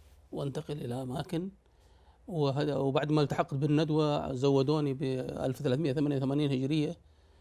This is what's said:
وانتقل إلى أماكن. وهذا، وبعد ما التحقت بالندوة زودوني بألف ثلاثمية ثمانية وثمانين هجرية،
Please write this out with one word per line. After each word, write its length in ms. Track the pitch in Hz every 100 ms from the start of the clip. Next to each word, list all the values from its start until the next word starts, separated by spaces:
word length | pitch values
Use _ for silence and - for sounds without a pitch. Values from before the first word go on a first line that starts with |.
| - - -
وانتقل 460 | - 143 139 151 151
إلى 240 | 135 120
أماكن. 480 | 127 139 139 165 190 - _ _ _ _ - _ -
وهذا، 480 | 170 139 131 147 139
وبعد 360 | 139 139 143
ما 100 | 151
التحقت 320 | 143 - 165
بالندوة 800 | 135 143 147 160 156 151 147 -
زودوني 600 | 131 139 139 135 156 147
بألف 680 | 135 135 131 139 - 135 127
ثلاثمية 320 | 143 127 165
ثمانية 220 | 135 143 139
وثمانين 360 | 135 139 147
هجرية، 460 | 127 135 156 151 170 - _ - -